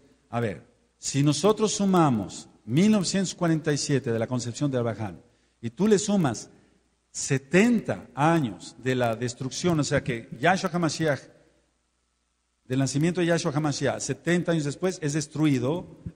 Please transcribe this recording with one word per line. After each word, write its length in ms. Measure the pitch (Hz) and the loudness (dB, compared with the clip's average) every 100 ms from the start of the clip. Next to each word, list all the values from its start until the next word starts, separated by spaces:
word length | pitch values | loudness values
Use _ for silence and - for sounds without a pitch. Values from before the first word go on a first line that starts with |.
| _ _ - | _ _ -8
a 120 | 120 | -4
ver, 260 | 113 80 - _ _ _ | -4 -6 -16 _ _ _
si 240 | - 139 | -4 0
nosotros 500 | 143 143 202 214 214 | 2 4 2 2 0
sumamos 760 | - 196 180 151 110 87 - - _ | 0 2 4 4 2 -2 -10 -20 _
mil 280 | 107 135 208 | -2 2 4
novecientos 420 | 214 165 190 185 | 4 2 -2 -2
cuarenta 380 | - 175 160 151 | -2 0 0 0
y 60 | 139 | -2
siete 340 | - 135 120 | 0 0 0
de 60 | 113 | -2
la 80 | 110 | -2
concepción 440 | 127 120 - 147 | -4 -4 -4 -2
de 80 | 127 | 0
Abraham 380 | 117 107 104 80 _ _ _ _ | -2 -4 -8 -12 _ _ _ _
y 100 | 117 | -8
tú 180 | - 214 | 0 4
le 100 | 196 | 4
sumas 520 | 196 202 143 101 - _ _ _ _ _ _ | 4 2 2 -2 -10 _ _ _ _ _ _
setenta 960 | - - 135 - 175 240 233 - 95 - | -8 -2 -2 2 4 4 2 -2 -8 -6
años 640 | 131 156 165 120 90 - - | 0 2 2 0 -6 -16 -8
de 120 | 127 | -4
la 220 | 127 117 110 | 0 0 -2
destrucción, 640 | 123 - 135 - 180 156 | -6 -6 -8 -2 0 0
o 40 | |
sea 200 | 131 139 | 0 -2
que 240 | 135 117 - 127 | -2 -8 -8 -2
Yahshua 320 | 160 190 185 | 2 2 0
HaMashiach, 480 | 175 160 - 160 131 - _ _ _ _ _ _ _ _ _ _ _ _ _ - | -2 -2 0 -2 -2 -6 _ _ _ _ _ _ _ _ _ _ _ _ _ -6
del 120 | 131 | -2
nacimiento 440 | 131 139 170 175 | 0 0 0 0
de 60 | 170 | 0
Yahshua 240 | 170 165 | 0 0
HaMashiach, 480 | 143 156 139 131 110 | -2 -2 0 -2 -2
setenta 520 | - 127 160 175 170 | -4 -6 0 0 0
años 120 | 165 | -2
después 340 | 143 - 185 - | -2 -2 -4 -2
es 140 | 147 | -4
destruido 720 | 151 - 147 156 131 123 175 - - - | -4 -4 0 2 2 0 -2 -6 -14 -14